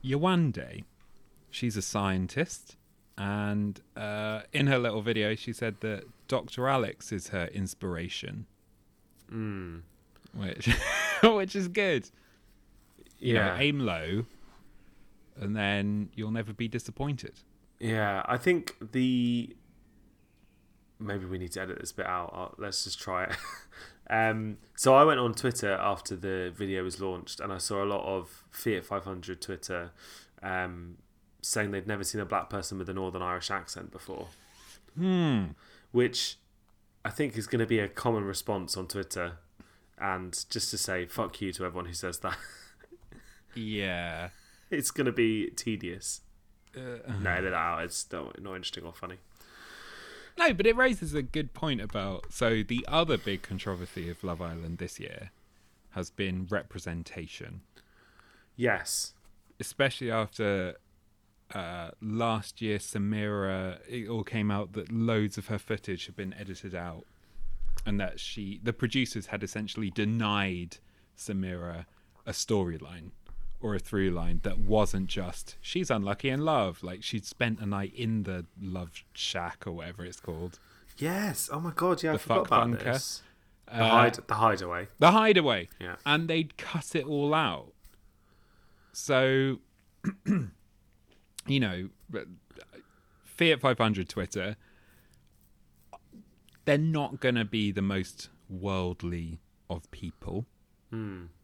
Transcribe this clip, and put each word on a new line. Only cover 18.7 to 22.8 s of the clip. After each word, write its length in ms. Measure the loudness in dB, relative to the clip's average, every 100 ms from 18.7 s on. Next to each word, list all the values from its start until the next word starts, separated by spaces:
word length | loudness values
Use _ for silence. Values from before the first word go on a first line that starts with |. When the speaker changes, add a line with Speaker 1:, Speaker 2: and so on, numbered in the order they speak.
| -12 -4
Speaker 2:
the, 600 | 2 4 4 2 2 -2 -12 -20 -20 -20 -20 -20 _ _ _ _ _ _ _ _ _
maybe 260 | -6 -4 -4
we 120 | -6
need 140 | -6
to 80 | -6
edit 180 | -6 -6
this 120 | -8
bit 140 | -6 -2
out. 220 | -2 -2
Uh, 220 | -6 -8 -8
let's 260 | -4 -4